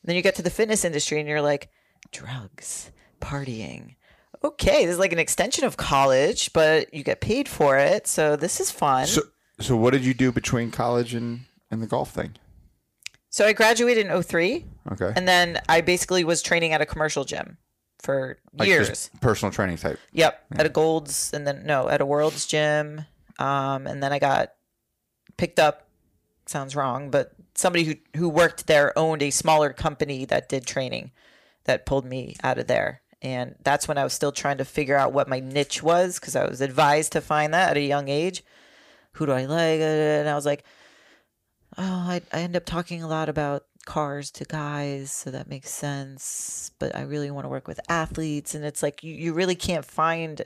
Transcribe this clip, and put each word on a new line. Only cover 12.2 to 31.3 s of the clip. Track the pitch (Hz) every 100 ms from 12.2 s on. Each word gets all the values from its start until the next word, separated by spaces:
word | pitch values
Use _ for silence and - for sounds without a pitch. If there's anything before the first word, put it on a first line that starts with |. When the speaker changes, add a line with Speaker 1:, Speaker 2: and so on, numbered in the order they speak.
| - - _ _ _ _ _ _ - _ _
Speaker 1:
So | -
I | 214
graduated | 208 220 226 240 233
in | 196
oh | 180
three. | 170 170 175 320 - - -
Speaker 2:
Okay. | - 92
Speaker 1:
And | 120 180
then | 180 175 170 -
I | 165
basically | 165 180 - 185
was | 165 165
training | - 175 165
at | 156
a |
commercial | 151 160 156 147
gym | 135 - - - _ _ _ _
for | - 135 131 139 _ 143
Speaker 2:
Like, | 190
Speaker 1:
years. | 170 95
Speaker 2:
just | - - -
personal | 123 104 101
training | - 95 82
type? | 82 - _
Speaker 1:
Yep. | 160 156 - _
Speaker 2:
Yeah. | 147
Speaker 1:
At |
a | 151
Gold's, | 143 160 160 147 - -
and | 147
then, | 143 139
no, | 147 143 -
at | 143
a |
World's | 139 147 156 156 -
Gym. | 156 151 151 151 151 151 _ _ -
Um, | 135 139 135 135
and | 139 143
then | 139
I | 143
got | 143 135 - _ _ _ _ _ _ _ _ -
picked | 170 -
up, | 151 - _ _ _ _ _ _ -
sounds | 147 135
wrong, | 143 135 120 135
but | 143 127 _ _
somebody | - 185 175
who, | 160 151 _
who | 151 170
worked | 156 165 - -
there | 151 143 -
owned | 160 156
a | 143
smaller | - 160 160 147
company | - 160 139 143 135
that | 131 151 -
did | 135
training | - - 127 - 131 _ _